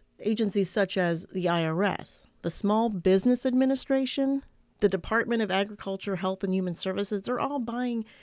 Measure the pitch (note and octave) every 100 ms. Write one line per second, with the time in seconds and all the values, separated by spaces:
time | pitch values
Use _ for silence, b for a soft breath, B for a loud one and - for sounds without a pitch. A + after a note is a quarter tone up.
0 | _ - - A3 G#3 G3+ F#3+ - F#3+ G3
1 | F3 E3 - F#3+ E3+ E3+ D#3+ E3 G3+ -
2 | - - - _ E3+ - G3 G#3+ A#3 G3
3 | F#3 F#3+ B3 B3 C4 B3 C4 C4+ - C4+
4 | C4 - C4+ C#4 - _ _ _ G3+ F#3
5 | - A3+ A3 A#3 G#3 F#3 G3+ G#3 - G3
6 | G3+ F3+ F#3 F#3+ F#3+ F#3+ F#3 E3+ F#3+ F#3+
7 | G3+ G3+ G3+ B3 C4+ C#4+ A#3 A#3 B3 A#3
8 | A3 B